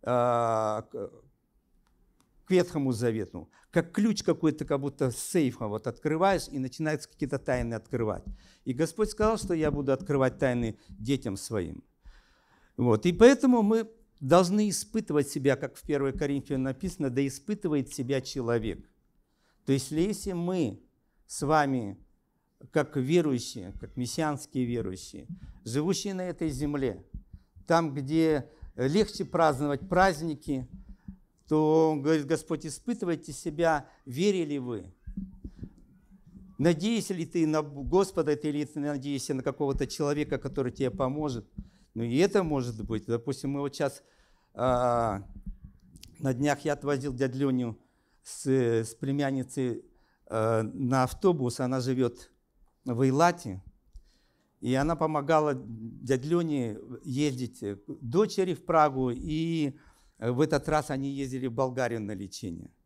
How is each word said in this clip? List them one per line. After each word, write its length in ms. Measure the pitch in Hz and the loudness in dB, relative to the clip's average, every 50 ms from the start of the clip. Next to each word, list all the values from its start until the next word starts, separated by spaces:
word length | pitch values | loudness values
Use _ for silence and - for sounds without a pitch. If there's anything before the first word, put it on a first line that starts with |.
к, 1080 | - 113 123 123 120 123 120 120 117 113 113 110 110 107 107 110 110 _ - 117 101 - - 104 _ _ _ _ _ _ _ _ _ _ _ _ _ _ _ _ _ _ _ _ _ _ _ _ _ | -2 0 0 2 2 2 2 2 2 2 2 0 0 0 -2 -4 -6 _ -10 -10 -10 -10 -12 -18 _ _ _ _ _ _ _ _ _ _ _ _ _ _ _ _ _ _ _ _ _ _ _ _ _
к 60 | _ | _
Ветхому 400 | 185 180 170 175 - 156 139 131 | 4 4 4 4 0 -2 0 0
Завету. 580 | 123 101 123 120 110 113 98 90 - 82 78 _ _ _ _ _ | 0 2 0 0 0 0 -6 -6 -8 -14 -14 _ _ _ _ _
Как 200 | - 175 165 170 | 0 0 0 0
ключ 320 | - - 208 226 208 208 - | 0 2 2 2 2 0 0
какой-то, 420 | - 160 - - 156 151 151 151 | 0 0 2 2 0 0 0 -4
как 140 | - 151 139 | -2 -2 -2
будто 300 | 139 143 139 - 143 127 | -2 -4 -4 -2 -2 -2
с 80 | 117 | -2
сейфа 500 | - - - - 185 151 123 101 - 120 | -4 -8 -2 0 2 2 2 0 -2 -6
вот 200 | 107 101 110 - | -4 -4 -4 -4
открываешь, 600 | 123 - - _ 156 156 160 180 196 196 165 - - | -6 -8 -4 _ -2 0 4 4 4 4 2 -2 -4
и 80 | - 143 | -6 -6
начинаются 500 | 131 127 - - 160 156 156 151 - - | -6 -6 -6 -4 -2 -2 -2 -4 -6 -12
какие-то 300 | _ _ 151 131 143 131 | _ _ -6 -4 -4 -4
тайны 340 | - - 131 123 120 117 117 | -2 -2 0 0 0 -2 -4
открывать. 500 | 110 - - - 117 117 107 101 92 - - - - - - - _ _ | -6 -6 -6 -4 -2 0 0 -2 -4 -8 -12 -14 -14 -16 -20 -20 _ _
И 80 | - 123 | -6 -2
Господь 360 | 123 160 160 - - 214 208 | -2 -2 -2 0 -2 -2 -2
сказал, 280 | - - 214 214 226 | 0 0 2 2 2
что 160 | 214 - 190 175 | 0 -2 -2 0
я 180 | 165 156 151 | 2 2 0
буду 200 | 139 143 139 131 | 0 0 0 0
открывать 460 | 135 131 - - 147 139 131 127 127 | 0 0 0 -2 2 2 2 2 2
тайны 400 | - 139 131 123 123 120 113 104 - _ - | 2 0 0 2 2 0 -2 -4 -8 _ -20
детям 480 | - - 107 117 139 131 - 117 98 | -16 -10 -2 0 0 0 0 -4 -6
своим. 460 | 95 - - 117 104 87 80 80 - - _ _ _ _ - - - _ _ _ _ _ _ _ _ _ _ _ | -6 -6 -4 -4 -4 -4 -4 -8 -14 -16 _ _ _ _ -20 -20 -20 _ _ _ _ _ _ _ _ _ _ _
Вот. 280 | - 120 123 110 107 - | 0 4 4 4 4 4
И 80 | 175 175 | 2 6
поэтому 500 | 170 220 247 277 269 - 262 254 233 214 | 10 10 10 10 10 6 4 6 6 6
мы 260 | 202 220 226 220 220 - _ _ _ _ _ | 4 4 2 2 -2 -10 _ _ _ _ _
должны 500 | 139 127 156 180 185 175 196 208 214 208 | 4 6 8 8 8 6 4 2 2 2
испытывать 600 | 175 - - - - - - - 147 151 139 143 | 0 -4 -8 -4 -6 -6 -2 2 2 2 2 2
себя, 260 | - 151 131 139 131 | -2 0 2 2 2
как 200 | 127 - 127 - | 2 -2 -10 -10
в 60 | - | -12
первой 320 | - - 151 143 139 135 131 | -6 -4 -2 0 0 -2 -2
Коринфянам 500 | - 151 139 143 139 135 - 147 131 131 | -2 -2 -2 -2 -4 -4 -4 -4 -2 -2
написано: 460 | 135 131 131 - 185 165 - 151 135 | -4 -4 -6 -6 -8 -6 -4 -4 -2
«Да 160 | 120 135 139 | 0 0 -2
испытывает 680 | 135 135 - _ - 214 202 - 175 151 143 127 - - | -2 -4 -8 _ -8 -8 -4 -2 -2 0 0 -2 -4 -6
себя 280 | - 131 123 139 131 | -8 -4 -2 -2 -2
человек». 680 | 127 - - 139 120 113 120 117 107 110 85 - - _ _ _ _ _ _ _ _ _ _ _ _ _ _ _ _ | -2 -4 -8 -6 -2 0 0 0 0 -2 -8 -8 -12 _ _ _ _ _ _ _ _ _ _ _ _ _ _ _ _
То 60 | - | 0
есть, 200 | 135 135 135 - | 0 0 0 -4
если 420 | 156 156 170 208 208 202 - 202 185 | -2 0 0 0 -2 -4 -4 -6 -4
мы 460 | 170 170 175 185 185 156 107 - - _ _ _ _ _ _ _ _ _ | -2 -2 -2 0 0 0 0 -2 -8 _ _ _ _ _ _ _ _ _
с 160 | _ - - | _ -8 -4
вами, 560 | 147 139 156 156 147 139 135 127 113 101 95 - - _ _ _ _ _ _ _ _ _ _ _ - - | 0 4 4 4 4 4 0 -2 -2 -6 -8 -12 -16 _ _ _ _ _ _ _ _ _ _ _ -20 -2
как 240 | _ 156 143 143 - | _ 0 0 0 -2
верующие, 800 | 147 127 131 165 175 165 151 131 120 - - - 117 90 92 98 - | -2 0 4 4 4 4 4 0 0 -2 -6 -10 -12 -12 -12 -12 -12
как 180 | - 104 - | -14 -12 -6
мессианские 680 | 127 123 120 - - 160 151 147 131 - - - 131 127 | -6 -6 -4 -2 -2 -2 -2 -2 -4 -8 -6 -4 -2 -2
верующие, 600 | 120 120 117 110 95 92 95 - - - - 69 - 175 - - - - - - | -2 -2 -4 -4 -4 -6 -8 -12 -16 -16 -18 -14 -14 -16 -16 -16 -20 -20 -14 -10
живущие 480 | 113 113 139 151 180 190 175 - 208 190 | -4 -2 -2 0 0 -2 -2 -2 -6 -4
на 80 | 185 | -4
этой 280 | 185 180 160 - 170 160 | -6 -6 -4 -4 -4 -4
земле, 540 | 139 127 151 147 147 143 135 123 98 87 - _ - - - _ - - _ _ _ - - | -2 -2 -4 -2 -2 0 0 -2 -2 -4 -12 _ -16 -16 -16 _ -20 -20 _ _ _ -20 0
там, 280 | - 170 170 165 156 135 | 2 2 4 4 2 -4
где 560 | 147 135 135 156 160 160 160 156 143 - - - - - - - | -6 -6 0 2 2 4 4 2 2 -2 -6 -16 -18 -18 -16 -6
легче 500 | - 123 139 151 208 214 190 - - 190 | -2 -2 2 2 2 2 2 -2 -8 -8
праздновать 640 | 135 - 165 165 156 143 123 147 143 143 135 - 190 | -2 2 4 4 4 4 2 0 -2 -2 -2 -4 0
праздники – 800 | 175 180 185 196 175 143 160 165 151 131 - - 143 131 127 - - - - - - _ _ - - - _ _ _ _ _ | 4 4 6 4 4 0 -4 -6 -6 -6 -4 -4 -4 -4 -4 -8 -14 -20 -18 -20 -20 _ _ -18 -18 -18 _ _ _ _ _
то, 440 | - 156 156 156 151 156 160 160 160 | 0 2 4 4 6 6 6 6 4
он 100 | 156 147 | 4 2
говорит, 240 | 135 151 160 156 143 | 2 2 2 2 2
Господь, 400 | 139 165 - - - 165 147 - | 0 -2 -2 0 -4 -6 -6 -4
испытывайте 680 | 156 135 - _ - 240 226 - 175 165 151 - - 131 | -10 -12 -8 _ -6 -4 -2 -2 -2 -2 -4 -4 -12 -14
себя, 560 | - - 175 147 147 170 165 160 147 - - _ _ _ | -8 -8 -8 -2 2 4 4 4 2 -2 -8 _ _ _
верили 520 | - 120 135 180 208 196 185 165 147 147 | -10 -4 2 2 2 4 2 0 -2 -4
вы. 360 | 139 127 123 120 104 82 87 - _ _ - - - - - - - - - - - - - - - - _ - - _ _ - - _ - - - - - - | -6 -4 -6 -6 -8 -8 -12 -18 _ _ -12 -10 -10 -10 -10 -14 -16 -16 -16 -14 -14 -16 -16 -16 -20 -20 _ -20 -20 _ _ -20 -20 _ -20 -20 -20 -20 -20 -6
Надеешься 560 | - 139 170 175 151 170 220 233 220 - - 196 | 2 2 2 4 4 2 0 0 0 -2 -2 -4
ли 120 | 175 165 | -6 -6
ты 200 | 165 - 175 165 | -4 0 0 2
на 160 | 156 151 156 | 2 2 0
Господа, 720 | 151 147 139 139 135 120 139 185 196 190 - 170 156 147 147 | 0 -2 -8 -10 -6 2 2 2 2 2 0 -2 0 0 0
ты 140 | 147 147 151 | 0 -2 -4
или 140 | 147 147 147 | -2 -2 -4
ты 160 | 143 - 156 | -4 -6 -6
надеешься 540 | 143 147 147 135 127 143 143 135 - - 147 | -4 -4 -4 -4 -4 -4 -4 -4 -4 -4 -4
на 100 | 131 127 | -2 -2
какого-то 420 | 147 127 - 147 139 139 139 139 | -4 -4 -2 -2 -2 0 -2 -4
человека, 520 | - - - 156 143 151 147 147 - 147 | -4 -4 -2 -2 0 0 -2 -2 -2 -4
который 340 | 131 - 135 131 139 135 127 | -6 -6 -6 -4 -2 -4 -4
тебе 180 | 127 - 135 123 | -2 -2 -2 -2
поможет? 560 | 104 95 135 127 135 151 156 147 127 117 101 _ _ - - - _ _ _ _ _ | 0 -2 -2 -2 -2 -2 -4 -4 -4 -6 -10 _ _ -16 -16 -16 _ _ _ _ _
Ну 100 | 110 117 | -6 -4
и 120 | 117 117 | 0 2
это 280 | 139 180 196 - 208 180 | 4 4 4 4 2 2
может 400 | 160 147 139 123 123 113 110 107 | 2 0 0 0 -2 -6 -8 -6
быть. 200 | 104 113 107 - | -4 -4 -4 -2
Допустим, 460 | - 113 117 117 139 135 - - 135 | -2 -2 -2 -2 -6 -8 -6 -4 -4
мы 80 | 139 143 | -4 -2
вот 160 | 143 143 139 | -4 -6 -2
щас, 280 | - 156 135 - - _ _ _ _ _ _ _ _ _ _ _ | -2 -2 -2 -2 -6 _ _ _ _ _ _ _ _ _ _ _
а, 760 | - 117 127 127 123 127 123 120 120 117 113 101 98 101 - - - - - - - - - - - _ - - - - - - - | -2 2 2 2 4 4 2 2 2 2 0 -2 -4 -6 -12 -18 -14 -12 -14 -14 -14 -18 -20 -20 -20 _ -20 -20 -20 -20 -20 -16 -4
на 140 | - 131 127 | -2 -2 0
днях 280 | 117 143 147 139 139 | 2 2 2 2 2
я 120 | - 156 143 | 0 -2 -2
отвозил 400 | - - 143 143 135 131 147 135 | -2 0 -2 -2 -2 -2 -6 -2
дядю 260 | 120 135 131 120 131 | -2 -2 -2 0 0
Леню 380 | 143 135 127 127 123 113 110 - _ _ _ _ _ _ _ _ _ | 0 0 2 0 -2 -4 -6 -10 _ _ _ _ _ _ _ _ _
с, 240 | - - - - | -18 -16 -6 0
с 480 | 139 131 135 123 117 117 113 110 110 - | 2 2 4 4 4 2 2 0 -2 -8
племянницей, 880 | _ - 139 139 143 143 135 135 135 127 127 - 135 131 123 117 - - - _ _ _ _ _ _ _ | _ -4 -2 0 0 0 0 0 -2 -4 -4 -4 -4 -2 -2 -4 -6 -10 -16 _ _ _ _ _ _ _
а, 360 | - - 113 110 113 113 110 110 | -6 -2 0 2 4 4 2 2
на 400 | 107 - - 135 120 131 131 127 | 0 -4 -2 -2 2 4 4 2
автобус. 560 | 123 - - - 190 180 151 131 120 113 - | 2 0 2 2 2 2 4 0 -2 -2 -2
Она 220 | 135 123 131 131 | -2 -2 -2 -2
живет 500 | 120 127 131 127 131 120 120 - - _ _ _ _ _ _ _ - _ _ _ _ | 0 -2 0 2 2 0 0 -4 -20 _ _ _ _ _ _ _ -20 _ _ _ _
в 160 | 123 120 113 | -4 0 2
Эйлате. 600 | 135 131 131 143 165 175 170 175 - - 95 95 - - _ _ _ _ _ - _ _ _ _ _ _ _ _ _ _ _ _ | 2 4 4 6 4 4 4 0 -6 -10 -10 -10 -12 -18 _ _ _ _ _ -20 _ _ _ _ _ _ _ _ _ _ _ _
И 120 | - 123 127 | -4 -2 0
она 220 | 131 139 156 170 | 2 2 0 0
помогала 580 | 143 156 156 156 147 139 139 165 156 151 151 139 | 0 0 0 0 -2 2 4 4 4 4 2 0
дяде 760 | 127 104 104 113 110 110 113 - - - 120 135 127 123 151 | -2 -6 -12 -12 -12 -12 -12 -12 -12 0 0 0 0 2 0
Лене 500 | 170 175 175 160 147 139 123 113 104 113 - - 127 110 - | 0 2 2 2 0 0 0 -2 -4 -8 -10 -14 -16 -14 -8
ездить 560 | 165 123 135 147 147 131 123 127 113 - - | -6 -2 0 0 0 0 -2 -8 -8 -8 -8
к 200 | - 101 101 98 _ - 139 - | -6 -6 -6 -8 _ -14 -14 -12
дочери 540 | - 113 117 175 220 214 - - 185 185 165 | -10 -2 2 2 2 2 2 -2 0 0 -2
в 100 | - - | -6 -2
Прагу. 460 | - 165 160 151 151 135 131 131 127 | 2 4 6 6 4 4 0 -2 -2
И 640 | 120 127 - 170 151 156 165 165 165 160 151 139 131 - - - _ _ _ _ _ _ | -2 -4 -4 -4 -2 -2 0 0 0 0 0 -2 -4 -8 -20 -20 _ _ _ _ _ _
в 200 | 113 117 123 123 | -4 -2 2 2
этот 300 | 156 151 151 139 - - | 2 2 2 -2 0 2
раз 200 | 156 151 143 - | 0 0 0 -2
они 220 | 143 135 139 139 | -4 -4 -4 -4
ездили 360 | 139 135 139 131 127 131 127 | -4 -4 -6 -6 -4 -4 -4
в 60 | 127 120 | -4 -2
Болгарию 460 | 123 135 131 123 123 127 117 117 113 | -2 -2 -2 0 -2 -2 -2 -2 -4
на 140 | 104 101 107 | -4 -6 -6
лечение. 580 | 95 101 92 - - - 92 82 - - - _ _ _ | -8 -10 -12 -12 -10 -10 -8 -10 -10 -12 -18 _ _ _